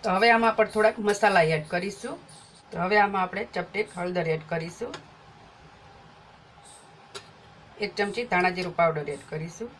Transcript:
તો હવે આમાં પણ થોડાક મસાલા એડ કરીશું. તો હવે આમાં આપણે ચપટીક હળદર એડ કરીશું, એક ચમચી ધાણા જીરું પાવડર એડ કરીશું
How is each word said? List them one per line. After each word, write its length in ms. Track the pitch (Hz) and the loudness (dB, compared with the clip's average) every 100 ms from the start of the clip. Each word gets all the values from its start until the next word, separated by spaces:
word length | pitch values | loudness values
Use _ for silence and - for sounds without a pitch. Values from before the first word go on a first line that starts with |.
તો 80 | 214 | 0
હવે 140 | 185 233 | 4 6
આમાં 240 | 226 226 220 | 6 4 2
પણ 140 | 214 | 0
થોડાક 260 | 214 214 226 | 4 2 2
મસાલા 420 | 208 196 208 190 | -2 2 4 4
એડ 220 | 160 156 156 | 4 0 -2
કરીશું. 520 | 175 196 - 247 320 - - - - - | -4 -4 -8 -12 -12 -16 -20 -20 -20 -14
તો 60 | 165 | -6
હવે 200 | 180 208 | 2 4
આમાં 220 | 202 196 | 4 0
આપણે 220 | 180 190 226 | -2 -4 -6
ચપટીક 420 | 190 170 202 214 180 | -8 -6 -6 -6 -6
હળદર 300 | 180 180 165 | -4 -2 -2
એડ 160 | 156 - | -4 -4
કરીશું, 440 | 165 165 - 233 - - - - - - - - - - - - - - - - - - - - - - - - - - - - - | -6 -6 -10 -12 -12 -18 -20 -20 -20 -20 -20 -20 -20 -20 -20 -20 -20 -20 -20 -20 -20 -20 -20 -20 -20 -20 -20 -20 -20 -20 -20 -20 -8
એક 140 | 202 - | -8 -4
ચમચી 300 | 202 220 240 | -4 -4 -2
ધાણા 240 | 180 180 | 2 2
જીરું 260 | 180 175 165 | 0 -6 2
પાવડર 340 | 165 156 143 | 2 2 -6
એડ 140 | 143 - | -10 -10
કરીશું 400 | 156 165 - 233 - | -10 -10 -10 -14 -12